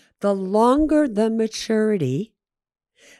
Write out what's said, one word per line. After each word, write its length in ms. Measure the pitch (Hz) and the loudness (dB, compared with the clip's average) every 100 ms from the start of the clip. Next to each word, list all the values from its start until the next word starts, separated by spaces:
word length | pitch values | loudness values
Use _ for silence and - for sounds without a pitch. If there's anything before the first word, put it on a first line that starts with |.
| _ - | _ -6
The 140 | 202 | -4
longer 760 | 196 185 208 240 277 311 302 294 | -2 -2 2 4 4 2 2 0
the 220 | 202 226 | 0 0
maturity, 1040 | 226 220 - - 220 214 208 131 135 220 _ _ _ _ _ _ _ _ | 0 -4 -4 -4 0 0 0 -2 -2 -6 _ _ _ _ _ _ _ _